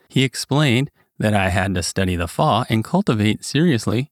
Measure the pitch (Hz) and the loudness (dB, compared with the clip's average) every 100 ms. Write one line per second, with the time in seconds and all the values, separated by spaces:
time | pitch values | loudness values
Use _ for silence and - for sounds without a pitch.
0 | _ 131 131 - - 139 147 120 147 _ | _ 0 0 -2 -2 0 2 2 0 _
1 | _ - 107 104 95 95 98 87 - - | _ -4 0 2 0 0 0 -2 -4 -2
2 | 92 87 82 - 151 110 - 113 - 180 | -2 -2 -2 0 2 2 0 -2 0 -2
3 | 185 110 104 - - 139 175 117 - 110 | 0 0 0 0 -4 0 2 2 0 -2
4 | 139 | -4